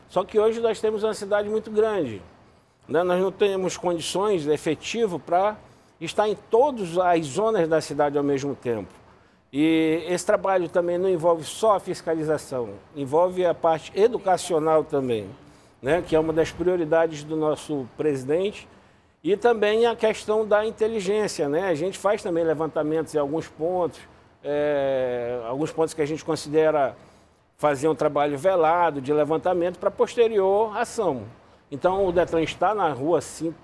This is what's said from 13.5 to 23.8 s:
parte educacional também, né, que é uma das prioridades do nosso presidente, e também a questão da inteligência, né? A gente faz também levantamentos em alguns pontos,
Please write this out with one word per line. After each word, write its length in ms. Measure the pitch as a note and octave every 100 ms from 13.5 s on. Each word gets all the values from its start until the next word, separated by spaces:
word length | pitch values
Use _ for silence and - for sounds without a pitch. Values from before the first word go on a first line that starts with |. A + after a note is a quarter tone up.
parte 360 | D#3 E3 D#3 - F#3+
educacional 880 | A3+ A#3 F#3+ F3 - D#3+ D#3 D#3
também, 420 | D3+ C#3+ C3 A2 G2 B2 - - _ _
né, 200 | B2 F3 E3+
que 80 |
é 60 | D#3+
uma 120 | D#3+
das 200 | D#3+ D#3
prioridades 720 | - F3 F3+ D3+ E3 E3 D3+
do 100 | D3+
nosso 540 | D#3+ D#3 C#3+ - D3 A#2 -
presidente, 720 | D3+ C#3 B2+ E3 G3+ - - - _ _ _ _
e 120 | D#3 G3+
também 480 | A#3+ A3 G#3 A3
a 120 | A#3 A3+
questão 500 | A3 - - G#3+ G#3+
da 180 | G#3
inteligência, 840 | A3 A3 A3 A3+ F#3 G#3+ G3+ - C#3+
né? 200 | D#3 F#3+
A 60 |
gente 240 | C#3+ F#3 F#3
faz 240 | G3 G#3
também 220 | G#3 E3
levantamentos 720 | E3 D3+ D#3 D#3+ D3+ D#3+ D3+ D3+
em 20 |
alguns 300 | C#3+ D#3+ -
pontos, 500 | - E3 F#3